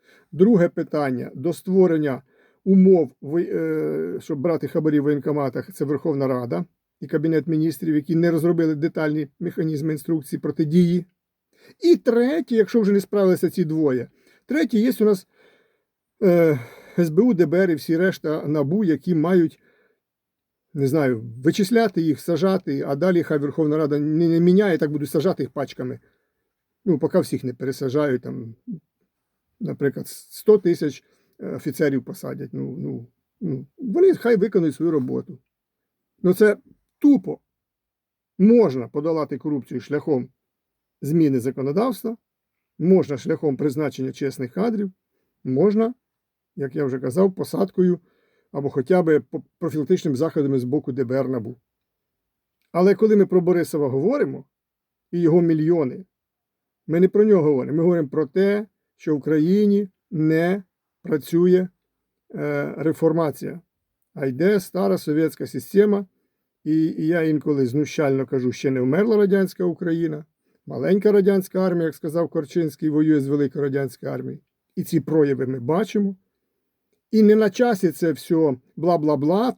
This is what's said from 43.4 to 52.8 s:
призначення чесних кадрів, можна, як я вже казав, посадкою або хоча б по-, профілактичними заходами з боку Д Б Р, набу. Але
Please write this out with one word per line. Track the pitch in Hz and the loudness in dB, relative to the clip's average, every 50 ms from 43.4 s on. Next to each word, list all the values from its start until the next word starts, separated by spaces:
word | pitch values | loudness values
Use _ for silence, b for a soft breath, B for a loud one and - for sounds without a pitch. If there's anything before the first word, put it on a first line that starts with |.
| - 151 131 | -2 -2 -2
призначення | 123 143 151 127 151 151 135 127 - 131 131 131 | 0 -2 -2 -2 -2 -4 -4 -4 -6 -8 -8 -6
чесних | - 143 135 135 - 131 123 - | -6 -6 -6 -6 -6 -10 -8 -4
кадрів, | 185 208 240 220 202 208 185 - _ _ _ _ _ _ _ _ _ - | -4 -2 -2 -2 -2 -4 -6 -8 _ _ _ _ _ _ _ _ _ -8
можна, | 131 127 135 175 208 202 220 226 233 254 _ _ _ _ _ _ _ _ _ _ _ _ | -4 0 2 2 2 2 2 0 -2 -4 _ _ _ _ _ _ _ _ _ _ _ _
як | 190 139 131 139 | -8 -8 -6 -4
я | 156 143 | -4 -4
вже | 131 127 131 | -4 -4 -4
казав, | 131 131 117 180 196 196 185 | -6 -4 0 2 2 0 0
посадкою | - 160 - - 170 196 190 - - 180 180 175 160 - _ _ _ _ _ _ _ _ _ - | -2 -8 -6 -4 -4 -4 -2 0 0 2 2 0 0 -4 _ _ _ _ _ _ _ _ _ -8
або | 143 139 139 | -6 -6 -4
хоча | - 143 123 - 185 180 180 | -4 -4 0 2 2 2 4
б | 160 156 139 | 4 2 2
по-, | 123 _ - 147 - _ _ _ | 2 _ -10 -12 -12 _ _ _
профілактичними | 175 160 123 151 143 - 185 175 - 165 135 | -8 -6 -6 -4 -2 0 0 0 0 -2 -2
заходами | 120 156 160 - 160 139 139 135 131 | -2 -2 -2 0 -2 -2 0 0 -2
з | 123 | -2
боку | 123 131 156 - 147 127 | -2 -2 -4 -4 -4 -6
Д | 131 127 | -6 -4
Б | 117 127 | -4 -2
Р, | 135 131 127 | -2 -2 -2
набу. | 131 120 104 117 123 - _ _ _ _ _ _ _ _ _ _ _ _ _ _ _ _ _ _ _ _ _ _ - | -4 -6 -8 -10 -12 -16 _ _ _ _ _ _ _ _ _ _ _ _ _ _ _ _ _ _ _ _ _ _ -2
Але | 170 | 2